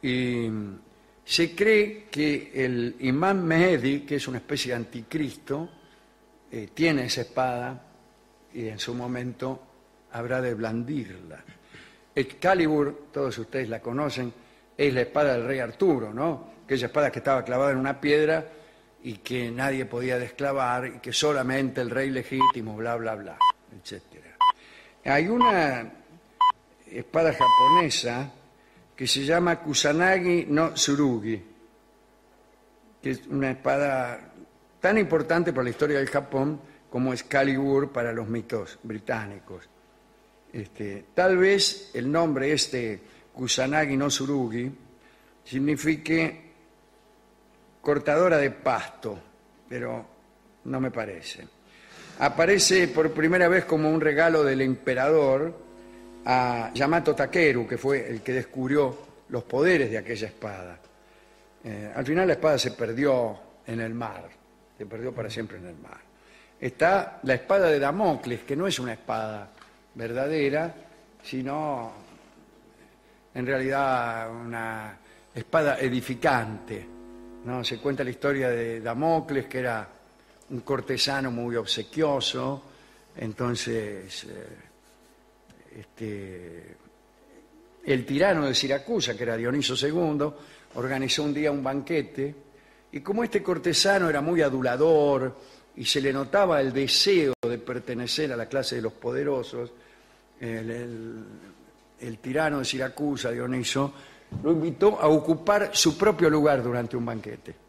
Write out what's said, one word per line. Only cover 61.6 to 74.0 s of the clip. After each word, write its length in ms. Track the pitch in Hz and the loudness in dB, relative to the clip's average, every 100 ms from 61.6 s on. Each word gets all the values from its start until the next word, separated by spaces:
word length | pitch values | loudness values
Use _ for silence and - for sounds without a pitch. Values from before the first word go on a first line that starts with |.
Eh, 280 | 117 104 107 - | -14 -12 -10 -8
al 80 | |
final 220 | 131 160 185 | -2 0 2
la 60 | |
espada 240 | 143 160 139 | 2 2 2
se 140 | - | 0
perdió 640 | - 113 117 143 127 117 104 - - - | -4 -6 -2 2 2 0 -6 -16 -20 -10
en 140 | 113 | -6
el 140 | 113 | -6
mar, 340 | 117 113 92 87 - _ _ _ _ | -6 -8 -10 -18 -20 _ _ _ _
se 40 | 104 | -14
perdió 260 | 113 127 | -10 -10
para 180 | 117 107 | -8 -8
siempre 280 | 117 110 - | -8 -10 -12
en 80 | 90 | -16
el 100 | 80 | -18
mar. 240 | - - - _ _ - - _ | -20 -20 -20 _ _ -20 -20 _
Está 600 | 127 - 160 196 - - | -8 2 4 4 0 -8
la 120 | 131 | 0
espada 340 | 123 - - 175 | 0 2 4 4
de 100 | 147 | 4
Damocles, 640 | 139 170 202 151 120 113 | 2 2 0 0 -4 -8
que 160 | - 139 | -4 -4
no 100 | 190 | -2
es 140 | 147 | -2
una 140 | 127 | -6
espada 540 | 110 - 113 110 107 101 - - _ _ | -8 -6 -4 -4 -8 -14 -20 -20 _ _
verdadera, 800 | - 117 120 139 156 139 143 170 - - - - _ | -12 -8 -4 -2 0 0 0 -4 -8 -20 -20 -20 _
sino 720 | - 131 131 147 156 135 113 - - - - - - _ - _ - _ _ _ _ | -10 -8 -6 -6 -4 -6 -8 -14 -20 -20 -20 -20 -20 _ -20 _ -20 _ _ _ _
en 140 | 127 123 | -8 -2
realidad 800 | 135 131 135 139 127 | -2 0 0 0 0